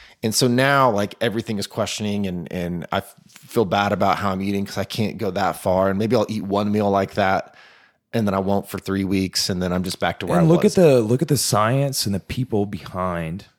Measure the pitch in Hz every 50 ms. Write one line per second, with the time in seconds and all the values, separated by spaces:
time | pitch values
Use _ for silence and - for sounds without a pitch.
0 | - - - _ - 113 - - 139 123 120 127 131 139 139 139 135 123 104 101
1 | 104 101 - - 113 117 95 117 110 - 110 98 98 - - 120 104 - - -
2 | 107 104 101 101 101 92 90 87 78 - - 92 87 87 87 85 - - - 98
3 | - - - _ _ _ - - - - - 117 107 87 95 101 101 101 101 90
4 | 104 98 90 87 98 98 95 95 98 101 101 98 101 - - 98 95 - - -
5 | 110 92 - 92 110 98 90 101 95 85 76 - - 98 90 92 95 98 95 98
6 | 110 107 123 117 107 - 107 104 85 98 98 101 107 104 104 107 104 101 98 98
7 | 98 - - 107 98 95 95 - - - - - - - _ _ _ _ _ _
8 | _ _ - 117 107 101 95 98 95 95 101 101 - - - 92 - 98 98 98
9 | 95 90 98 95 95 92 - - - - 95 90 90 90 90 92 90 92 - -
10 | 90 87 - - 98 87 - 175 - 156 170 170 - 214 - 190 175 151 131 123
11 | 107 104 123 127 165 - 147 120 - - 117 104 107 113 131 139 143 139 127 -
12 | - 104 98 92 - - - 123 127 - 110 101 101 104 101 90 - - - 92
13 | 92 92 87 85 82 82 87 98 - _ _